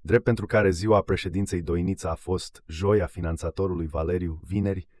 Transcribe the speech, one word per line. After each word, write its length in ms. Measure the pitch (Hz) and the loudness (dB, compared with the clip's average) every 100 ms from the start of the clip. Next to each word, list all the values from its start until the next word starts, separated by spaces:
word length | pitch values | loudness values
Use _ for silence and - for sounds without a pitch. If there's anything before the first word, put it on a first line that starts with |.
Drept 240 | - 117 | 4 2
pentru 220 | 120 113 101 | 4 0 2
care 240 | 110 101 | 4 4
ziua 320 | 85 107 104 | 2 4 4
președinței 600 | 95 95 95 90 98 90 | 4 -2 0 -4 -2 -4
Doinița 480 | 82 87 90 95 - | -2 -2 0 -2 -4
a 40 | |
fost 480 | 80 - 90 - - - | -6 -4 -4 -4 -16 -14
joi, 360 | 80 98 107 | -4 2 2
a 40 | 85 | 2
finanțatorului 800 | - 82 82 82 - 95 87 82 | -4 -4 -2 -4 -2 -2 -2 -4
Valeriu, 540 | 76 80 90 87 78 | -2 -2 0 -2 -6
vineri, 420 | - 101 101 95 - _ | -4 -2 0 -2 -6 _